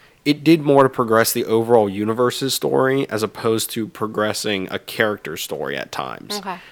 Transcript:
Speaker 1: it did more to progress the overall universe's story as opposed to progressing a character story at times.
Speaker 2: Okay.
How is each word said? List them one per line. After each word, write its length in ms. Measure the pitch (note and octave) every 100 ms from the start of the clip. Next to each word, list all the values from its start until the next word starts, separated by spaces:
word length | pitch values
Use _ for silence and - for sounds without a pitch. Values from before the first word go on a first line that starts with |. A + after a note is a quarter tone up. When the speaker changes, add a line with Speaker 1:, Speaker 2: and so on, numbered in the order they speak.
| _ _ D3
Speaker 1:
it 180 | D3
did 160 | D3 E3
more 220 | D3 C#3
to 80 | C3
progress 420 | - A#2 A2+ A2+
the 140 | A#2+ -
overall 420 | A2+ A2+ A#2 G#2
universe's 640 | G2 G#2+ A2+ B2 - C3+
story 560 | - C#3 C3+ C3 C3+ C3+
as 140 | A2
opposed 480 | G#2+ - A2+ A2 -
to 180 | A#2+ G#2
progressing 800 | - G#2+ A2 G#2+ G#2 G#2+ G2 F#2
a 80 | G2
character 600 | - - A2+ G2+ - D#2
story 360 | - D2 C#2
at 160 | C#2 -
times. 460 | - C2+ A1 - G#3
Speaker 2:
Okay. 160 | G3 F3 -